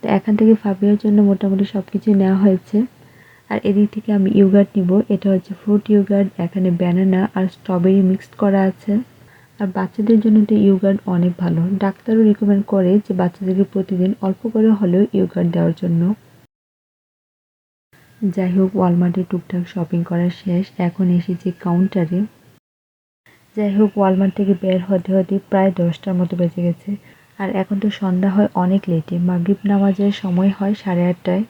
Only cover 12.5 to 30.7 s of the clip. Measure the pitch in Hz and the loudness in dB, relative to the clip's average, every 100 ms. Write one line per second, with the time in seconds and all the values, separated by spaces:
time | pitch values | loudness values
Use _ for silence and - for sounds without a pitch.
12.5 | 202 202 196 180 202 - 185 180 - 185 | 0 0 0 2 2 0 -2 -2 -2 -4
13.5 | 185 196 202 190 185 185 208 190 185 233 | -2 -2 -2 -4 -2 -2 -2 -4 -6 -4
14.5 | 220 220 208 202 175 202 202 185 - 175 | 0 2 2 0 0 0 0 -2 -2 -2
15.5 | 170 170 160 180 170 175 214 _ _ _ | 0 -2 -2 -4 -2 -2 -4 _ _ _
16.5 | _ _ _ _ _ _ _ _ _ _ | _ _ _ _ _ _ _ _ _ _
17.5 | _ _ _ _ _ _ _ 208 175 185 | _ _ _ _ _ _ _ -6 -2 -2
18.5 | 180 190 185 185 175 180 175 180 180 - | 0 0 0 0 2 0 -2 -4 -6 -6
19.5 | 180 175 - 165 175 170 170 175 175 190 | -8 -6 -8 -6 -4 -4 -2 -2 -4 -4
20.5 | 175 190 - 175 175 185 175 170 175 190 | -4 -4 -4 -6 -2 0 0 -2 -6 -6
21.5 | 175 180 175 190 196 165 180 214 _ _ | -6 -4 0 0 0 -2 -2 -6 _ _
22.5 | _ _ _ _ _ _ _ _ _ _ | _ _ _ _ _ _ _ _ _ _
23.5 | 214 208 196 214 202 190 190 196 - 196 | -6 -2 2 0 2 0 2 0 0 -2
24.5 | 185 190 185 185 190 175 190 185 196 - | 0 0 -2 0 -4 0 -2 0 -4 -2
25.5 | 196 190 180 170 165 - 185 175 175 175 | 0 0 0 -2 -2 -4 -2 -2 -2 -4
26.5 | 170 175 165 - 202 _ _ _ _ 190 | -2 -4 -4 -8 -10 _ _ _ _ -6
27.5 | 190 190 196 208 - 190 180 196 190 208 | -4 -4 -2 -4 -4 -2 0 0 2 0
28.5 | - 180 196 - 165 156 175 175 180 175 | 0 0 0 0 -4 -4 -4 -2 -2 -2
29.5 | 202 202 202 196 190 202 202 190 180 190 | -2 0 0 0 0 -2 -2 -4 0 0
30.5 | 196 196 | 0 -4